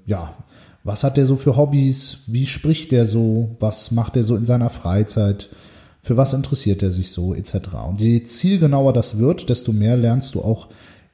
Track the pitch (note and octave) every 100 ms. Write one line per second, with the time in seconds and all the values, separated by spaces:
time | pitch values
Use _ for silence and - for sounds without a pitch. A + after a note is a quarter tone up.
0 | - F#2+ E2 - - - - _ G2+ G#2+
1 | C#3 C3+ C3 C3+ D3 B2+ D3 C#3+ C3+ C3
2 | - - - A#2 C#3 - D3+ D#3+ - B2+
3 | A2 A2+ A2+ A2 A2+ - G#2+ - - A#2
4 | A2 B2+ A2 A2 A#2+ B2 A#2 - - G2
5 | G#2+ A2+ G#2 G2+ - - - - - _
6 | - A#2+ C3 C3 - - G#2 F#2+ G2 F2+
7 | F#2 - F2+ - G#2 G2 F#2+ A1+ A1 G2+
8 | A2+ A#2 - - F3+ G3 D#3 C#3 C3+ A#2+
9 | - G#2+ B2+ - - B2 - G#2+ G#2+ B2
10 | A#2 B2+ - - G#2 A2+ - - - -
11 | _